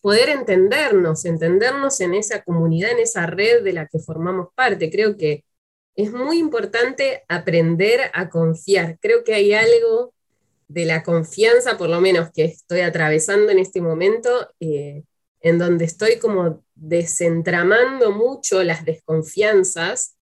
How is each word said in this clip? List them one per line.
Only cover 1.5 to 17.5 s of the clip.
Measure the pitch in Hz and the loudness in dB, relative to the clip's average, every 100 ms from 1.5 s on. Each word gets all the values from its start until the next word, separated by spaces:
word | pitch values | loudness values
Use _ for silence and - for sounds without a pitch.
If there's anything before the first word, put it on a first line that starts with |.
| 180 240 277 277 269 | 2 2 0 -2 -2
en | 180 | -2
esa | 185 214 214 | -2 -4 -8
comunidad, | - 170 165 160 202 | -4 -2 0 0 0
en | 240 | 0
esa | 226 196 170 | -2 -2 -6
red | 170 214 240 | 0 2 4
de | 196 | 2
la | 175 156 | -4 -6
que | 160 | -8
formamos | 156 156 170 185 175 | -8 -6 -4 -4 -8
parte. | - 254 185 160 | -2 -2 0 -4
Creo | 190 214 202 | 0 -2 0
que | 156 147 _ _ _ _ _ | -4 -4 _ _ _ _ _
es | - 202 | -6 -6
muy | 240 269 339 | -4 -2 0
importante | 311 233 208 226 247 262 269 262 _ | 0 -2 -4 -2 -2 -2 -4 -4 _
aprender | 170 165 170 165 170 202 240 269 | -6 0 2 2 2 2 2 0
a | - 180 | -6 -6
confiar. | 170 165 160 - 196 165 165 | -2 -2 -2 0 0 0 -6
Creo | 208 233 | 0 0
que | 233 | 2
hay | 214 202 | 2 2
algo | 208 226 233 226 226 247 _ _ _ _ _ _ | 4 4 4 4 0 -4 _ _ _ _ _ _
de | 151 165 | -4 -2
la | 160 | -2
confianza, | 160 170 160 - 220 240 254 220 | 0 -2 -2 0 4 4 4 -2
por | 170 | -2
lo | 170 | 2
menos | 185 180 165 | 4 2 0
que | - | -2
estoy | 160 - _ 175 | -2 -2 _ -2
atravesando | 175 160 156 151 160 196 208 | -2 0 0 0 2 2 4
en | 190 | 4
este | 190 190 | 0 -2
momento, | 170 160 185 226 240 247 - _ | -4 0 0 0 0 -2 -4 _
eh, | 165 147 143 147 - _ _ _ | -6 -6 -6 -14 -20 _ _ _
en | 165 170 | 0 0
donde | 175 170 | 0 0
estoy | 165 - 214 226 | -2 -2 0 0
como | 226 196 170 156 _ | 0 0 -2 -4 _
desentramando | _ 156 170 165 - 170 165 165 | _ -4 -2 -2 -2 -2 0 -2